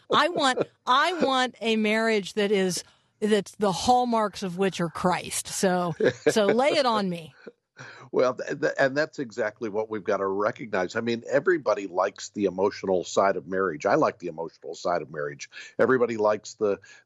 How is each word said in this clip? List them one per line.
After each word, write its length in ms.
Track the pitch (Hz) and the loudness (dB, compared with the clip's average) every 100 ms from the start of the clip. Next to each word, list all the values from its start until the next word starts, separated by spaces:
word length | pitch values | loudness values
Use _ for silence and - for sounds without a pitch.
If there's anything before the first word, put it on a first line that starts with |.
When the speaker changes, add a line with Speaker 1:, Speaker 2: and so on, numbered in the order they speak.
| - | 0
Speaker 1:
I 180 | 220 302 | 2 2
want, 360 | 339 269 247 233 _ - | 2 0 0 -4 _ 0
I 260 | 262 320 359 | 2 2 0
want 340 | 269 262 254 - | 0 2 0 -2
a 160 | 226 220 | -2 0
marriage 580 | 208 220 226 220 180 | 2 2 2 0 -2
that 200 | 220 202 | -2 2
is, 320 | 202 185 170 - _ _ _ | 2 2 -2 -8 _ _ _
that's 320 | 208 214 - - | 0 0 0 -2
the 180 | 208 | -2
hallmarks 680 | 170 - 247 247 226 208 - | 0 2 4 2 0 0 -4
of 140 | 190 175 | -6 -2
which 220 | 190 - | -2 0
are 100 | 170 | -4
Christ. 600 | - 180 165 - - - | 0 0 0 -2 -8 -6
So, 440 | - 190 180 175 151 175 - - | -2 0 2 -2 0 0 2 0
so 160 | 226 202 | 2 2
lay 240 | 226 277 | 4 2
it 160 | 339 254 | 2 2
on 240 | 214 196 | 0 -2
me. 240 | 170 160 - - - _ - - - 131 | -6 -12 -20 -20 -20 _ -20 -20 -20 -4
Speaker 2:
Well, 200 | - 127 | 0 0
th-, 260 | 127 - 147 | 0 -6 -2
th-, 140 | 151 - | -2 2
and 180 | 139 139 | 2 2
that's 240 | 156 - | -2 -6
exactly 500 | 127 107 107 - 113 | -8 -4 -4 -4 -4
what 200 | 104 110 | -4 -4
we've 140 | 110 | -4
gotta 240 | 101 98 98 | -2 0 0
recognize. 720 | 98 107 - 110 101 92 113 | 0 -2 -2 -4 -2 -2 -2
I 20 | |
mean, 220 | 117 117 117 | -2 -4 0
everybody 560 | 131 190 170 120 147 190 | 0 2 2 2 0 -2
likes 400 | 180 202 - - | 0 -2 -4 -10
the 140 | - | -2
emotional 640 | 98 90 101 - 95 92 80 | -2 0 -2 0 0 0 0
side 320 | - 98 87 | 2 2 0
of 100 | 76 | -4
marriage. 380 | 95 95 76 98 | -2 -2 0 0
I 100 | 143 | 2
like 240 | 117 - | 2 -2
the 80 | 87 | -8
emotional 480 | 80 82 - 67 82 | -8 -12 -12 -14 -8
side 260 | 90 87 | -4 -4
of 80 | - | -4
marriage. 400 | 78 73 71 - - - - | -8 -8 -10 -16 -18 -10 0
Everybody 380 | 113 127 120 113 | 2 4 2 2
likes 380 | 104 107 - - | 2 0 -4 -4
the, 240 | 104 95 - - | -2 -2 -8 -20